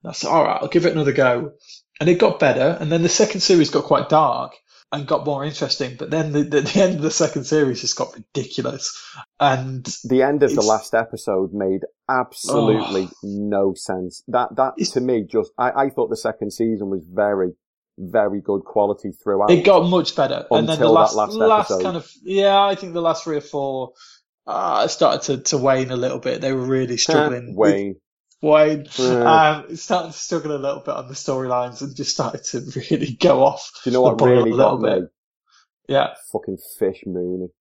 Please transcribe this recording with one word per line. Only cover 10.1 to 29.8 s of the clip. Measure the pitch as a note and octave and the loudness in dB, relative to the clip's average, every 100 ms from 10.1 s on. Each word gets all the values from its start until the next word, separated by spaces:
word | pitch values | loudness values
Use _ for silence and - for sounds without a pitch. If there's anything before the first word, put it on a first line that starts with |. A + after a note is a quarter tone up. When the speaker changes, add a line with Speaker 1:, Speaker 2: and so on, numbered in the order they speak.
| B2+ | 2
Speaker 2:
end | C3 D3 | 2 2
of | C3+ | 2
the | - | 2
Speaker 1:
it's | G#2+ | 2
Speaker 2:
last | A2 - | 0 0
episode | A2 A2+ A2+ - F#2+ F#2+ | -2 -2 -8 -4 -2 -2
made | G2+ F#2+ F#2+ F2 _ - | -2 -2 -2 -6 _ -4
absolutely | B2+ A#2+ - - C3 A2 G#2+ G2+ F#2+ | -2 -2 -8 -4 0 2 0 0 -4
Speaker 1:
Ugh. | F#2 _ | -4 _
Speaker 2:
no | G2+ G2+ G#2 G2+ G2 F#2 | -10 -6 -2 0 0 -2
sense. | - F#2 F2+ - - | -8 -6 -8 -12 -4
That, | B2 A#2+ A2+ | -2 -2 0
that | C3 - | -2 0
Speaker 1:
It's | G#3 | -4
Speaker 2:
to | C3+ | -2
me, | B2+ A#2+ F#2+ | 0 -2 0
just, | A2+ G#2+ - | -2 -4 -2
I, | B2 | -2
I | - C3+ | 0 -2
thought | C3 A2+ | -2 -4
the | A#2 | -2
second | A2+ - G#2+ | -6 -6 -8
season | - A2+ G#2+ G2 | -2 -2 -2 -4
was | F#2+ E2 | -6 -6
very, | F#2 G#2 G2+ F2+ D#2 _ _ _ - | -2 0 0 -2 -6 _ _ _ -16
very | F#2 A2 G#2 G2+ | -4 0 0 -2
good | F#2 G2 - | -4 -6 -2
quality | - G2+ G2+ G2+ | 0 0 -2 -8
throughout. | - - G2 - | -8 -2 0 4
Speaker 1:
It | E3+ F#3+ | 4 6
got | F#3 F3 | 4 4
much | F3+ D3+ - | 0 0 -2
better. | C3+ - - | -2 -2 0
And | A#2 A2+ | 0 2
then | D#3 | 2
the | A#2 | 4
Speaker 2:
Until | A2+ | 6
that | |
Speaker 1:
last, | A2 G#3+ | 4 2
Speaker 2:
last | G#3 | -2
Speaker 1:
last | G#3+ A3 G#3+ G3 | 2 4 4 2
Speaker 2:
episode. | G3 | -2
Speaker 1:
kind | F#3 E3+ | -2 -4
of, | - _ | -10 _
yeah, | - G3 G3 G3 | -4 2 4 4
I | G3+ G3 | 4 0
think | F#3+ | -6
the | E3+ | -2
last | E3 D#3+ | 0 -2
three | - D3 | -4 -6
or | |
four, | - D3 C#3 C3 B2+ _ - _ _ _ - | -6 -6 -4 -6 -8 _ -20 _ _ _ -8
uh, | - E2+ G2+ B2 | -4 0 0 0
started | - D#3 C#3 | 2 2 2
to, | - C3 - | -4 -4 -2
to | C#3+ | 0
wane | C3 C3+ C3 | 2 2 0
a | B2+ | -4
little | B2+ C3 | -4 -4
bit. | B2+ B2+ | -6 -4
They | C#3 | -4
were | C3 B2+ | -4 -2
really | C3 B2+ A#2+ | -2 -2 -2
struggling | - D#3+ D3+ B2 A#2+ G2 | 0 2 0 -4 -10 -2
with | G#2 | -2
Speaker 2:
Wane. | G2 G2+ F#2+ _ _ _ _ | 0 -6 -10 _ _ _ _
Speaker 1:
Wayne. | D3+ D3+ D#3 D3+ C3+ - | 2 4 4 0 -8 -2
Speaker 2:
Yeah. | B2+ B2 | 0 4
Speaker 1:
Um, | A#2+ D#3+ D#3 D#3 - | 6 6 6 2 -8
it | |
started | E3 | -16